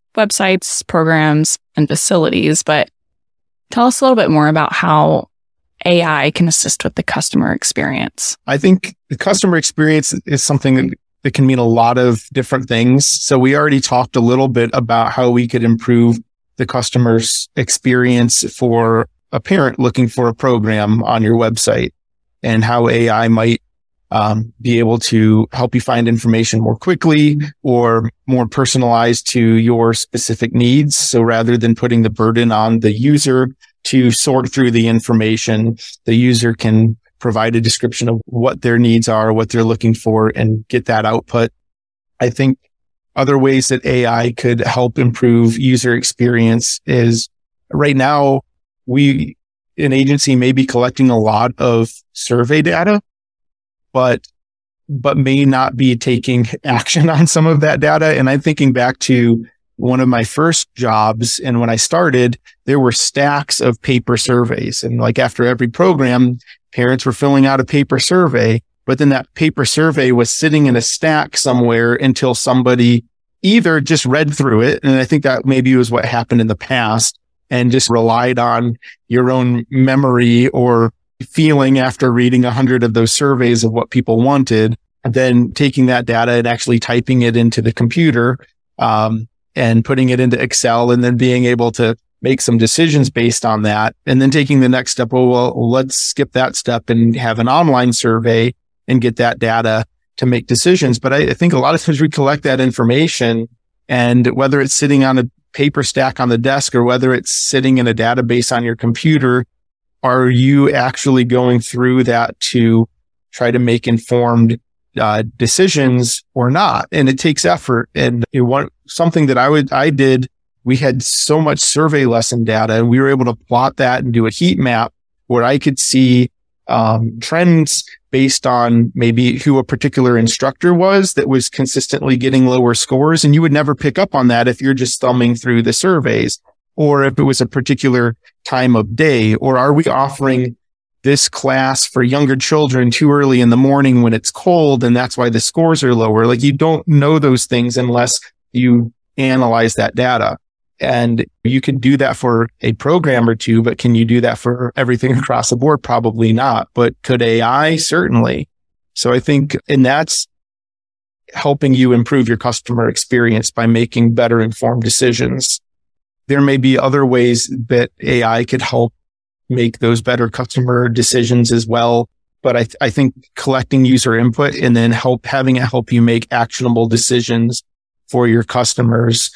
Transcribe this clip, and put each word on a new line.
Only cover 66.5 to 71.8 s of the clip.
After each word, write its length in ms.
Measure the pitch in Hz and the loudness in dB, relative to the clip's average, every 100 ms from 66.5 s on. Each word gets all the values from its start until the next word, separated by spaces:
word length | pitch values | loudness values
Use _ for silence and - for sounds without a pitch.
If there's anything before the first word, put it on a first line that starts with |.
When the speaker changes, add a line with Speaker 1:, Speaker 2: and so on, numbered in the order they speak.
| - _ | -20 _
Speaker 2:
parents 340 | - 123 131 131 | -2 0 0 -2
were 60 | |
filling 340 | 117 143 139 135 | -2 0 2 2
out 140 | 135 | 0
a 40 | |
paper 340 | 127 143 139 131 | 0 -2 0 -2
survey, 640 | - 185 170 127 113 113 _ _ - | 0 0 0 0 0 -2 _ _ -4
but 120 | 131 | 0
then 120 | 147 | 2
that 220 | 131 - | 0 -4
paper 300 | - 160 - | -4 -2 0
survey 480 | 127 - 160 147 127 | -2 0 0 2 2
was 180 | 120 113 | 2 0
sitting 360 | - 156 151 139 | 0 0 2 2
in 100 | 120 | 2
a 40 | |
stack 560 | - - 160 151 139 - | -2 -4 -2 -2 -2 -4
somewhere 580 | 139 170 120 117 | -2 0 2 2